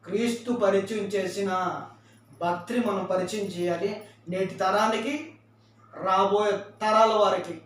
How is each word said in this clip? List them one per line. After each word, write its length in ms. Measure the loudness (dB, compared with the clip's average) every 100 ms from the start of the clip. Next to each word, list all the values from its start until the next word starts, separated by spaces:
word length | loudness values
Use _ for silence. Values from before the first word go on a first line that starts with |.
క్రీస్తు 480 | -4 -2 0 -2 -2
పరిచయం 540 | 2 4 2 0 -4 -2
చేసిన 760 | -2 -2 -4 -2 -2 -2 -4 -10 -18 -20 -20 _ -4
భక్తిని 440 | -2 -2 -2 -2 0
మనం 200 | -2 -2
పరిచయం 400 | -2 -2 -4 -6
చేయాలి. 580 | -4 -2 0 -2 -6 -12 -20 -8
నేటి 260 | -4 -4 0
తరానికి 760 | 0 2 2 0 -2 -6 -8 -18 _ _ _ _ -20
రాబోయే 640 | -6 0 2 4 4 2 0 -4 -4
తరాల 320 | 2 6 6
వారికి 420 | 6 4 2 -4 -12